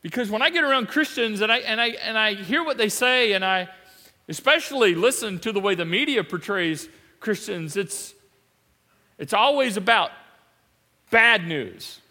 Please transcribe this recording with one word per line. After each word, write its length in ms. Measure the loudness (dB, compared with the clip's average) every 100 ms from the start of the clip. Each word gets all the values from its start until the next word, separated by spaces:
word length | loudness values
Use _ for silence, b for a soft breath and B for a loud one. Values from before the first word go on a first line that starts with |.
Because 280 | -8 -6 -4
when 100 | 0
I 80 | 0
get 140 | 2
around 240 | 2 2 2
Christians 540 | 0 -2 -2 -2 0
and 100 | 2
I, 80 | 0
and 200 | 0 -2
I, 100 | -2
and 280 | -2 -6 -2
I 160 | 0
hear 300 | -2 -2 -2
what 160 | -2 0
they 100 | 0
say, 440 | 2 2 4 2
and 120 | 2 2
I 240 | 0 -2 B B B B B -12
especially 680 | -2 2 2 2 2 4 4
listen 420 | 2 0 -6 -6
to 100 | -4
the 80 | -2
way 160 | 0 -2
the 100 | -2
media 380 | -2 0 -2
portrays 680 | -2 -6 -4 -2 -2 -4 -8 b b b
Christians, 580 | -6 -4 -6 -8 -6 -6
it's, 380 | -6 -8 -12 -20 _ _ _ _ _ _ _ _ _ _
it's 120 | -2
always 460 | 2 4 4 0 0
about 320 | 2 4 2 -6 -20 _ _ _ _ _ _ _ _
bad 340 | 4 6 4 0
news. 540 | -6 -8 -12 -18 -18 _